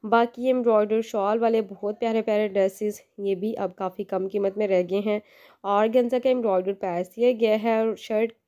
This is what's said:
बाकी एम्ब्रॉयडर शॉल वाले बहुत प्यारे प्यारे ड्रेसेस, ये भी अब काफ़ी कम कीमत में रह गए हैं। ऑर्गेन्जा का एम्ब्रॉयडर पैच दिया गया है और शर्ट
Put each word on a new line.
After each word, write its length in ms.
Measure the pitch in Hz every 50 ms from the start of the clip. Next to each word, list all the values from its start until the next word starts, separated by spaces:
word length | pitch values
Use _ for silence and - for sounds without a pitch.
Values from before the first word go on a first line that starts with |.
| -
बाकी 440 | 214 226 233 233 233 240 240 240 262
एम्ब्रॉयडर 520 | 254 254 240 233 220 214 214 208 220 226
शॉल 360 | 226 226 - 214 196 202 220 226
वाले 220 | 226 233 233 220
बहुत 360 | 214 196 196 - - 202 214 -
प्यारे 240 | 240 226 226 226
प्यारे 260 | 220 226 214 208 214 208
ड्रेसेस, 520 | 190 202 190 190 190 - 214 208 208 - _ _ _ -
ये 140 | 202 196 196
भी 160 | 185 180 220 226
अब 160 | - 196 185 185
काफ़ी 300 | - 190 185 185 - 202
कम 200 | 190 - 185 190 190
कीमत 300 | 190 208 196 196 196 202
में 80 | 214
रह 160 | 196 190 180 180
गए 160 | 175 190 196
हैं। 180 | 202 214 208 214 _ _ _ - - - - _ -
ऑर्गेन्जा 540 | 196 202 202 214 226 220 254 240 240 262 247
का 120 | 247 262
एम्ब्रॉयडर 420 | 254 254 226 214 190 185 185 196 202
पैच 320 | 196 - 185 175 175 185 180
दिया 240 | _ - 233 247 254
गया 220 | 220 233 214 214 220
है 220 | 208 233 226 220
और 140 | 220 226 214 -
शर्ट 340 | - - 220 214 226 226 - _ _